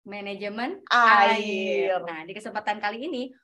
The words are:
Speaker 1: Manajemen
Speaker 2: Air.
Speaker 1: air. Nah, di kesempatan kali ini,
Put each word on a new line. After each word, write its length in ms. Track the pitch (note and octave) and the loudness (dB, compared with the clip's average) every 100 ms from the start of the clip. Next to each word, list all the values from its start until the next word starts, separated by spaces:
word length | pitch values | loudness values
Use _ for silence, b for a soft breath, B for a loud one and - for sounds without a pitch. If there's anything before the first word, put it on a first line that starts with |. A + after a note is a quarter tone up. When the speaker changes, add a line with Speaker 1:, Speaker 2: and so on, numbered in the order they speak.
| G3+ | -14
Speaker 1:
Manajemen 760 | G3+ G3+ G3 G#3 G#3+ C4 G4 - | -12 -10 -8 -8 -6 -8 -8 0
Speaker 2:
Air. 480 | A#3+ A3+ G#3 G3+ A3 | 4 6 8 6 4
Speaker 1:
air. 640 | G#3+ G3 F#3+ - F#3+ F3+ | 0 -2 -2 0 0 -2
Nah, 240 | E3+ D#3+ | -2 -6
di 80 | E3 | -8
kesempatan 480 | G3 G#3+ G#3 G#3 G#3 | -10 -10 -6 -4 -4
kali 260 | G#3 A3+ D4+ | -4 -4 -6
ini, 220 | B3+ B3+ B | -6 -8 B